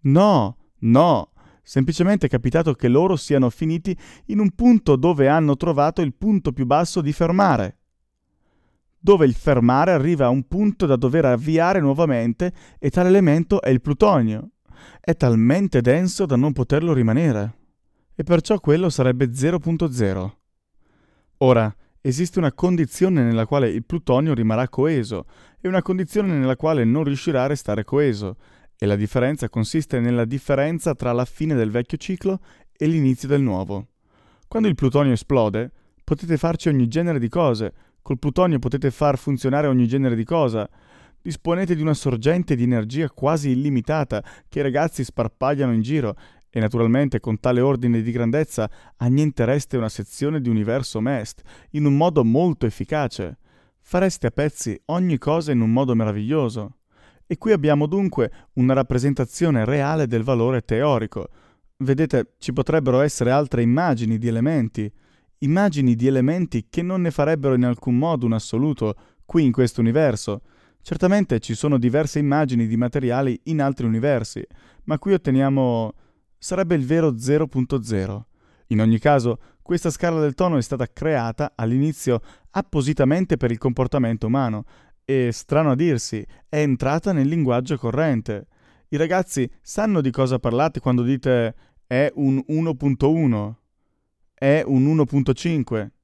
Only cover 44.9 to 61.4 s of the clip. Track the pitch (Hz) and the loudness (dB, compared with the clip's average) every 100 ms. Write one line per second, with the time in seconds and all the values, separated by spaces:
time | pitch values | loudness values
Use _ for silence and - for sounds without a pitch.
44.9 | - 120 - 117 _ 131 143 135 113 110 | -4 -8 -4 -6 _ -2 0 0 0 0
45.9 | 151 117 98 - _ _ 120 110 117 113 | -2 -4 -8 -16 _ _ -4 -2 0 2
46.9 | 123 143 120 - 110 127 123 131 135 120 | 2 0 -2 -4 -2 0 2 2 0 0
47.9 | 117 113 120 117 139 156 - 107 - - | 0 -2 -2 -2 -2 -2 -4 -6 -8 -20
48.9 | _ 120 135 151 - 117 143 - 131 113 | _ 0 2 0 0 0 0 -2 -4 -4
49.9 | - 98 - 139 156 123 110 104 127 131 | -8 -14 -6 -4 -2 0 0 0 -4 -4
50.9 | 110 117 135 107 - - - - 147 147 | -4 -4 -4 -8 -16 -20 -20 -12 -2 2
51.9 | 139 170 147 113 123 180 147 117 - - | 2 2 2 2 4 2 0 -4 -4 -6
52.9 | 156 131 - 90 - _ _ _ _ _ | -4 -4 -6 -10 -12 _ _ _ _ _
53.9 | 180 190 - 117 - 147 - - 104 - | 0 0 0 -4 -2 -4 -4 -8 -8 -6
54.9 | 170 185 139 - 160 151 127 113 117 135 | -2 0 -2 0 -2 0 0 2 0 0
55.9 | 117 110 104 107 156 123 113 104 - _ | 0 0 -4 -2 -2 -2 -6 -12 -16 _
56.9 | _ _ _ _ 170 220 202 147 147 147 | _ _ _ _ -6 0 2 2 2 0
57.9 | 190 190 - 113 - _ - 127 135 127 | 0 -2 -2 -4 -4 _ -2 2 2 0
58.9 | 123 139 135 127 - 175 123 110 143 139 | 0 -2 -2 -4 -2 0 0 0 0 -2
59.9 | 156 131 113 117 127 117 127 - 113 147 | -2 -2 -2 -2 0 0 -2 -2 -2 0
60.9 | 123 104 - - - | 0 -4 -10 -14 -18